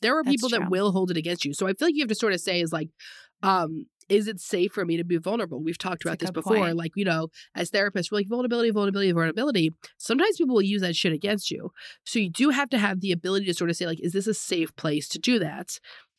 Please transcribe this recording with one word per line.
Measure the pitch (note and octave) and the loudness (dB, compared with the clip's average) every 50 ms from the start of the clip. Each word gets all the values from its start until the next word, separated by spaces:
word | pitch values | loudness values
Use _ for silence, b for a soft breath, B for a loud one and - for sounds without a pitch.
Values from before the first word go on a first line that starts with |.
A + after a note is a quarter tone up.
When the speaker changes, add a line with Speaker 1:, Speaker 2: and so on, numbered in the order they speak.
Speaker 1:
there | - A#3 C#4 | 0 2 2
are | D#4+ D#4 | 2 2
Speaker 2:
That's | C4 | 2
Speaker 1:
people | C#4+ A#3 A#3 B3+ | 2 2 2 0
that | A#3 G#3+ | 0 0
Speaker 2:
true. | F3+ F3+ | 0 0
Speaker 1:
will | F#3 F#3 G3+ G#3 | 0 2 2 2
hold | F3+ F#3+ F#3+ F#3 | 2 2 2 0
it | F3 | 0
against | D#3+ D#3 E3+ F3 - - | -2 -2 -2 -2 -4 -4
you. | C#3+ C#3+ | -4 -2
So | - G3 | -2 -2
I | F#3+ F#3+ | -2 0
feel | - D4 | 2 2
like | F4 D4 | 2 2
you | D4+ C#4+ | 2 0
have | G#3+ | -2
to | G#3+ | -2
sort | - A#3 G#3+ F#3+ | 0 0 0 0
of | F3 | 0
say | - G3 F3+ F3 | 0 0 0 0
is, | E3+ D#3+ E3+ | 0 0 -2
like, | D#3+ D#3 D#3+ _ B B B B B B B B _ - | -4 -6 -8 _ B B B B B B B B _ 2
um, | F#3+ F#3+ F#3 E3 D#3 D#3+ D#3 - - _ _ _ - | 2 2 2 2 -2 -4 -8 -10 -12 _ _ _ 2
"Is | G3 G#3+ G#3 | 4 4 4
it | G#3+ G#3 F3+ | 0 -4 -8
safe | - - - F3+ F3+ G3+ - | -6 -2 0 0 0 0 -2
for | G#3 F#3 | -2 -2
me | E3+ E3 | 0 0
to | E3+ E3+ | -2 0
be | F3 F3 | 0 -2
vulnerable?" | E3 E3 F#3 A3 A#3+ G3+ E3 D3+ B2 D#3 | 0 0 -2 -2 -2 -4 -4 -6 -6 -4
We've | D#3+ E3+ | -6 -6
talked | - - F#3 F3+ E3 - | -6 -6 -6 -6 -4 -4
Speaker 2:
That's | E3+ E3 | -4 -4
a | |
Speaker 1:
about | - | -4
this | E3+ F#3 | -4 -6
Speaker 2:
good | F3 | -4
Speaker 1:
before. | E3 D#3+ - A3 | -4 0 2 2
Speaker 2:
point. | G#3+ F#3+ E3+ E3 | 4 4 2 0
Speaker 1:
Like, | E3+ E3 E3 - | -2 -4 -4 -4
you | G3 G3 | -2 0
know, | F#3 E3 D#3+ E3 D#3+ B B B B - | 0 0 0 -2 -6 B B B B -6
as | - F3 - | -6 -4 -2
therapists, | - G3+ G3+ G3+ G3 G#3 F3 - | 0 0 0 0 0 -2 -4 -2
we're | G#3+ G#3 | -2 -2
like, | G3+ | -2
"Vulnerability, | G3 A#3 B3 B3+ A#3+ A#3+ A#3 A3+ A3+ | -2 -2 -2 0 0 0 2 2 2
vulnerability, | G3+ G#3 G3+ G3 G3 G3+ G3 F#3 | 2 2 2 2 2 2 2 2
vulnerability." | E3+ E3 E3 D#3+ D#3 G#3 C4 D4+ A#3+ F#3 D#3+ D#3+ D#3+ B B B B | 4 2 2 0 0 0 0 2 2 4 2 2 0 B B B B
Sometimes | - - - - C#4 F4+ A4 F4+ | -8 -2 0 2 4 4 4 4
people | - E4 B3+ B3 | 2 2 4 4
will | G#3+ G3 | 4 4
use | G3 G#3 G3+ | 4 2 0
that | F#3 F3 E3 | 0 0 0
shit | - - F3 D#3+ | 0 0 0 0
against | E3 - G3+ G#3+ G3 - - | 0 0 -2 -2 -2 -2 -4
you. | - - A2 - B B B B B B - | -6 -6 -8 -12 B B B B B B -8
So | - - A#3 | -4 0 0
you | G#3 F3+ | 0 0
do | E3 - C4 D4+ | 2 2 4 4
have | C4 C4+ C#4+ - | 4 2 2 0
to | C4+ A3 | 2 2
have | G#3 G3 F#3+ F#3 | 2 2 0 0
the | F#3 G3 | 0 0
ability | F3 E3+ - F#3 F#3+ G3 G3+ | 0 0 0 0 0 0 0
to | F#3 F3 | 0 0
sort | - F3 E3+ | 0 0 0
of | E3 | 0
say, | - F3+ | 0 -2
like, | E3 D#3+ D#3+ | -4 -2 -2
"Is | - E3+ E3+ | -2 -2 -2
this | G3 G3 | 0 0
a | A3 G#3 | 0 -2
safe | - - - F#3 E3+ D#3+ - - | -2 -2 -2 0 0 -2 -2 -4
place | - - D#3 D3 D3+ - - | -4 -2 -2 -2 -2 -2 -6
to | - E3 | -6 -2
do | - A#3+ B3 A3 | 0 2 2 2
that?" | E3+ D#3 C#3 C#3 F3 - - B B B B B B B _ | 0 -2 -6 -8 -10 -10 -12 B B B B B B B _